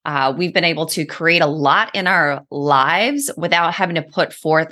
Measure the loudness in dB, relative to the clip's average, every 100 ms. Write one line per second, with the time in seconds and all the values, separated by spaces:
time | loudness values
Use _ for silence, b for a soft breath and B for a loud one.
0 | -6 -2 -2 -2 -2 0 0 -2 -4 -4
1 | -6 -2 0 2 2 2 2 2 0 -2
2 | 0 2 2 -2 -8 -6 2 4 4 2
3 | 0 -2 -6 -6 0 0 0 0 -2 -2
4 | -6 -4 -4 -4 0 0 0